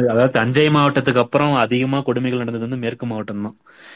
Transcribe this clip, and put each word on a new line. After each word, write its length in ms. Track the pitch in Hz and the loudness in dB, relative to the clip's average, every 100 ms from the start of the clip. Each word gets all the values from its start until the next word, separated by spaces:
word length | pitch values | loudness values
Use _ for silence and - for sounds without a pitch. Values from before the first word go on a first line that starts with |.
| 123 | 2
அதாவது 260 | 113 127 | 2 2
தஞ்சை 340 | 127 113 131 151 | 2 0 2 2
மாவட்டத்துக்கு 520 | 151 143 139 127 123 | 4 2 0 0 0
அப்புறம் 320 | 120 143 147 135 | 2 2 2 2
அதிகமா 440 | 110 123 131 139 | 0 0 0 -2
கொடுமைகள் 420 | 135 123 127 123 | -2 -2 -2 -2
நடந்தது 240 | 117 117 117 | -4 -6 -6
வந்து 140 | 127 | -6
மேற்கு 260 | 117 117 120 | -6 -6 -6
மாவட்டம் 380 | 110 104 101 | -6 -8 -8
தான். 120 | 104 - _ - - | -8 -10 _ -20 -20